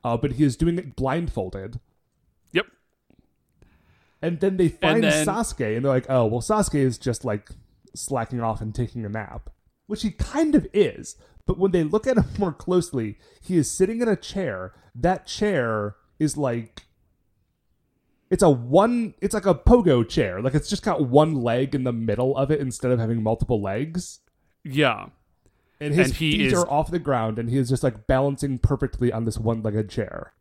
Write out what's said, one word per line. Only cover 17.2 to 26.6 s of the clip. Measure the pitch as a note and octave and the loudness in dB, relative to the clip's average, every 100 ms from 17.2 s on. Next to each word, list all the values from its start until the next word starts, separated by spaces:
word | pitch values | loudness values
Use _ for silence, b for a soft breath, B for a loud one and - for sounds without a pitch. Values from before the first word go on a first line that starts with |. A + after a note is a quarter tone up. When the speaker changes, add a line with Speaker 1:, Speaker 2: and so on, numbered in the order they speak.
| _ _ _ _ _ _ _ _ _ _ _ | _ _ _ _ _ _ _ _ _ _ _
Speaker 1:
it's | F3+ | 4
a | F#3 | 4
one, | C3 A#2+ D#3+ A3 A#3+ A3 - | 4 4 4 4 0 -4 -4
it's | G3 | -4
like | G#3+ G3 | 0 0
a | |
pogo | E3+ - B3 F3 B2+ A2+ | 2 6 6 6 4 2
chair. | - G#2 F2+ | 0 -2 -2
Like, | B2+ | 0
it's | C#3+ - | -2 -2
just | G3+ | -4
got | - D#3 C3+ | -2 -2 4
one | C3+ D#3 D3 | 4 4 2
leg | A#2 A#2 C3+ | 0 0 0
in | C#3 | -2
the | B2+ | -2
middle | A#2+ A2+ G#2 B2+ C3+ | -2 -2 0 0 0
of | C#3 | 0
it | D3+ | 0
instead | C3+ - B2+ | -2 -4 0
of | B2 | 0
having | A2+ A#2 | 0 0
multiple | A2 A#2 - A2+ | 0 0 0 0
legs. | G2 G#2 D#3 E3+ - - _ _ _ _ | -2 -4 -4 -6 -8 -16 _ _ _ _
Speaker 2:
Yeah. | - C3+ C#3 G#2 - _ _ _ _ _ _ _ | -6 0 0 0 -10 _ _ _ _ _ _ _
Speaker 1:
And | D3 | -2
his | D3+ C3 | 2 2
Speaker 2:
And | - | 2
he | D#3+ | 0
Speaker 1:
feet | D3+ C3+ | 2 2
Speaker 2:
is | |
Speaker 1:
are | - | 2